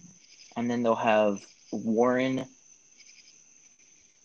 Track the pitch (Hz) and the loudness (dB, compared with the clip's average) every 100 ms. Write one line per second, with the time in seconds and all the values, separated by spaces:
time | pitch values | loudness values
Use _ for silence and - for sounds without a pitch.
0 | - - - - - 120 120 120 117 110 | -20 -20 -20 -20 -14 -6 -4 -2 0 0
1 | 117 107 107 98 - _ - 113 110 110 | 2 2 2 0 -10 _ -12 -8 -2 2
2 | 123 127 131 131 131 - _ _ _ _ | 2 2 -2 -4 -8 -18 _ _ _ _
3 | - - _ _ _ _ _ _ _ _ | -20 -20 _ _ _ _ _ _ _ _
4 | _ _ | _ _